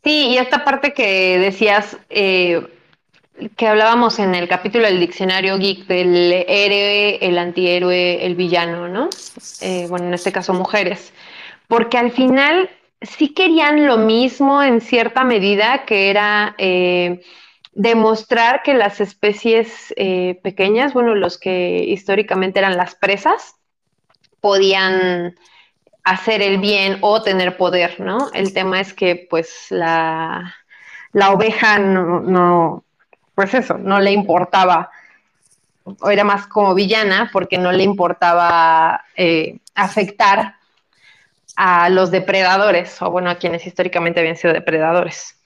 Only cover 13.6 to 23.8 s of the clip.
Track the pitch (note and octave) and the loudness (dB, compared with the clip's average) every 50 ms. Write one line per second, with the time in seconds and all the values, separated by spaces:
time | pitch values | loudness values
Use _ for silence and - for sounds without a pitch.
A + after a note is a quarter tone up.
13.6 | D4+ D4 D4+ D4+ D4 C#4+ A#3+ A3+ A3 A3 A3 A#3 B3+ C4 A3+ - C#4 C4+ C#4 C#4+ | 2 2 2 2 4 4 2 2 2 2 2 2 0 0 0 0 0 2 4 2
14.6 | C#4+ C4+ A#3 A3+ A3+ - B3 A#3 A3+ - A#3 B3+ C4 B3+ A#3 G3+ F#3 G3+ G3+ G3 | 2 2 2 0 0 0 0 0 0 0 -2 0 0 2 0 2 2 2 2 2
15.6 | G#3+ A#3 C4 C4+ - - A3+ G3 G3 G3 G3 G#3 G#3 G#3 G#3 G#3 G#3 G#3 - - | 2 0 0 -2 -2 -2 -2 0 0 2 2 0 0 0 0 0 -2 -4 -4 -4
16.6 | F#3+ F#3+ F3+ F3+ F3+ F3+ F3+ F3+ F3 F3 F3 F3+ _ - - - - _ _ _ | -2 0 0 0 0 0 0 0 -2 -2 -4 -8 _ -20 -20 -20 -20 _ _ _
17.6 | - - _ G#3 G3+ A#3 A#3 A3+ G#3+ A3 A3 A3 - _ B3 A#3 A3+ A#3 B3+ B3 | -20 -14 _ -2 0 2 2 4 4 2 0 0 -2 _ 0 2 2 2 0 0
18.6 | - D4 C#4 B3 G#3 G3+ G3+ - G#3 G3 - _ - G#3 G#3 G#3 - A#3 A3+ A3+ | 0 2 2 2 2 0 -2 -4 -6 -6 -4 _ -2 -2 -2 0 0 2 2 2
19.6 | A3 A3+ - - - - - - G3 F#3+ F#3 F3+ F3+ F3+ F3+ F3+ - G3 F#3+ - | 0 -2 -8 -20 -16 -14 -6 -4 -4 -2 -2 -2 -2 -4 -6 -6 -8 -8 -4 -2
20.6 | F#3+ G3 G#3+ A#3 C4+ C#4+ B3+ B3 A#3+ A#3 A3 G3+ F3+ F3 - - - F#3+ F#3 F3+ | 0 0 2 0 0 0 0 0 0 2 0 0 -2 -4 -6 -6 -6 -4 -4 -2
21.6 | F3+ F3 F3+ F3+ - - G3+ F#3+ _ - G3 G3+ G3+ G3+ F#3+ F#3+ F#3+ F#3+ F#3+ G3 | -2 -2 -2 -4 -2 -4 -6 -6 _ -2 -2 -2 -2 -2 -2 -2 -2 -2 0 0
22.6 | F#3+ G3 F#3 F3 F3+ F3+ - _ - G3 G3+ G3 - D#4 G4 - - - _ _ | 0 0 0 -2 -4 -4 -4 _ -2 -2 -2 0 0 0 0 0 -4 -18 _ _
23.6 | _ _ _ _ | _ _ _ _